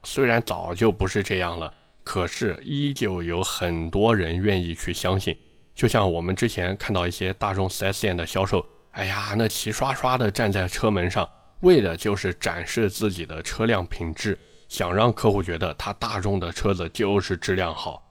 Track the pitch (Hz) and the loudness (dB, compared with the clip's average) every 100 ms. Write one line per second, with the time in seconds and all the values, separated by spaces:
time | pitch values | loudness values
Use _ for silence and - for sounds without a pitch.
0 | - - 131 117 113 85 85 90 113 90 | -6 0 4 4 0 -6 -6 2 2 4
1 | 92 107 98 95 87 85 78 - _ _ | 0 0 0 -2 -2 -4 -8 -12 _ _
2 | - 196 87 - 113 85 - 143 143 135 | -6 -2 -2 -2 -4 -4 -6 -2 -2 0
3 | 104 90 85 85 95 - 90 82 82 95 | -2 -2 -2 -2 -2 -2 -2 -2 0 4
4 | 110 110 82 87 101 98 87 82 87 87 | 4 4 2 0 2 2 0 -4 -6 -2
5 | 90 95 - 80 _ _ _ - 120 117 | 0 0 0 -6 _ _ _ 0 2 4
6 | 98 82 87 95 - - 90 98 - 95 | 4 2 -2 0 0 0 -4 -4 -2 0
7 | 87 - 92 95 104 95 92 - 95 98 | 0 -2 -4 -2 -2 0 -2 0 -2 0
8 | 107 87 82 92 95 92 - - _ - | -2 -2 -2 0 2 0 -2 -18 _ -6
9 | 95 95 104 104 113 - - 107 135 131 | -4 -4 -2 0 0 0 -4 -2 -2 0
10 | 127 127 110 101 110 98 90 - 113 101 | 2 2 2 2 0 2 -2 0 2 2
11 | 87 107 87 - - - 180 165 95 82 | 0 0 -2 -8 -20 2 6 6 4 0
12 | 107 101 95 - - 82 80 - 104 - | -2 0 -2 -2 -4 -4 -4 0 0 2
13 | 107 90 82 80 - - 113 104 90 - | -2 -2 -8 -8 -8 0 2 2 -2 -6
14 | 85 78 107 95 - - - - 90 92 | -6 -4 -4 -4 -8 -20 -14 -4 0 4
15 | 120 107 110 101 92 82 87 76 - 104 | 4 4 4 4 0 -2 -4 -4 -8 -6
16 | 117 110 98 98 87 - 104 92 82 - | -4 -2 0 0 -2 -2 0 0 -2 -2
17 | 98 101 92 90 - 92 87 78 - 67 | 2 2 2 -4 0 0 0 -4 -10 -10
18 | - | -16